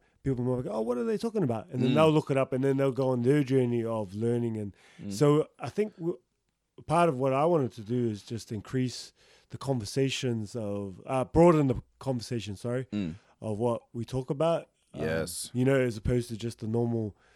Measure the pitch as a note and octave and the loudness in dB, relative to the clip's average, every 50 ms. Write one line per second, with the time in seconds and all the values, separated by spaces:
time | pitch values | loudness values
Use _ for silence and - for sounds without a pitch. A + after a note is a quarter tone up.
0 | _ _ _ _ - C#3 C3+ A#2+ A#2+ B2+ B2+ B2 B2+ F3 G#3 A3 A3 A#3 B3 B3 | _ _ _ _ -4 -2 -2 0 0 0 0 -2 -2 -4 -4 -4 -2 -2 -2 -2
1 | A#3 A3+ A3 G3+ - A#3 G#3 A3 F3+ B2+ A#2 A2 - - - B2+ C3 B2+ C#3 D3+ | -2 -2 -2 -2 -4 -2 -2 0 0 0 0 -2 -6 -6 -2 0 2 4 6 6
2 | D#3+ D#3+ D3+ D#3 C#3+ - C#3+ C3+ C3+ - - B2+ C3+ C#3 C3+ C3+ C3+ C3+ B2+ B2+ | 6 6 6 4 2 2 0 0 0 0 0 0 2 2 2 2 2 0 0 0
3 | C3+ C3 C3 B2 A#2+ B2 C#3+ D3+ C#3+ B2 C3+ C3+ B2+ A#2+ A#2+ A#2+ A2+ A2+ A2+ A2 | 0 0 2 2 4 4 4 4 4 4 2 2 4 2 2 0 -2 -2 -4 -4
4 | G#2+ F#2 F#2+ G#2 A2+ A#2 A#2+ A#2+ A#2+ A#2 A2 G#2+ G#2 G2+ - _ _ - - - | -6 -6 -6 -2 0 0 0 0 0 -2 -4 -4 -6 -8 -10 _ _ -20 -20 -14
5 | - G2+ G2 G#2 D3 D3 D3 D3+ D3+ - _ - - C#3+ - - G#3+ G#3+ F3+ - | -10 -8 -2 2 4 4 4 4 2 -2 _ -12 -12 -6 -4 -4 -4 -4 -6 -6
6 | E3+ E3 E3+ - _ _ _ _ _ _ _ _ _ _ _ - - - D3+ E3+ | -6 -6 -6 -6 _ _ _ _ _ _ _ _ _ _ _ -14 -4 0 2 4
7 | F3 E3+ C#3+ B2 C3 C3+ C3 C3+ D3 E3+ F3+ D#3+ C3+ A#2 - - G#2+ G2 A#2+ B2 | 4 4 2 2 0 2 2 2 4 4 4 2 2 0 -4 -8 -8 -4 -2 0
8 | A#2+ A#2 G#2+ G2+ - - A#2+ A2 - - A#2 G#2 F#2+ - - C3 B2+ B2+ A2+ - | 0 0 -2 -4 -8 -10 -10 -10 -8 -8 -10 -10 -8 -4 -2 -2 -2 -2 -4 -8
9 | - - - _ _ _ _ _ _ _ - - - C3+ C#3 B2 G#2 G2 - C#3+ | -12 -16 -20 _ _ _ _ _ _ _ -14 -8 -4 -4 -2 -2 -4 -4 -2 0
10 | C3+ C3+ B2+ - - B2+ A#2 A2+ G#2+ G2 - B2 A2 G2+ G2+ G2+ G2+ G2 F#2 - | 0 0 -2 -2 -2 -2 -2 -2 -4 -6 -8 -6 -6 -4 -4 -4 -6 -8 -10 -12
11 | - - C3 C3 B2+ - - D#3 E3 F3 E3+ D#3 D3 C3+ A#2+ A#2 - _ _ - | -8 -4 -4 -2 -2 2 4 8 8 8 8 6 4 2 0 -2 -6 _ _ -8
12 | - C3+ C3 B2 A2 - B2+ A#2 G2 G#2+ G2+ F#2 - A#2+ A#2+ B2+ C3 - - G#2 | -6 -4 -4 -4 -4 -6 -6 -6 -6 -8 -10 -8 -6 -6 -6 -6 -6 -6 -4 -4
13 | G2+ E2 D#2+ G2+ - _ _ _ - A2 G#2+ G2+ A#2 A#2+ A#2 A2 - _ - A#2+ | -4 -4 -6 -10 -14 _ _ _ -8 -6 -4 -2 -2 -2 -2 -4 -6 _ -12 -10
14 | A2+ - - C3 B2+ - D#3 C3+ D#3 E3 E3 D#3 - - _ _ _ _ - - | -10 -6 -6 -6 -6 -4 -4 -2 0 0 0 0 -4 -8 _ _ _ _ -8 -6
15 | D2+ D#2 D#2+ E2 D#2+ - - - - - - A#2+ B2+ C3 C#3 C3+ B2+ B2 A2+ A2 | -4 -2 -2 -2 -4 -4 -8 -10 -12 -6 -2 0 2 4 4 4 2 2 -2 -2
16 | - - B2 B2 A#2 - A#2 G#2 G#2 A#2 A2 - - A2 A2 A#2 A#2+ A#2+ A#2 A#2 | -2 0 0 0 -2 -4 -6 -8 -8 -8 -8 -8 -6 -4 -2 0 0 0 0 -2
17 | A2 G#2 F#2+ _ _ _ _ | -2 -4 -6 _ _ _ _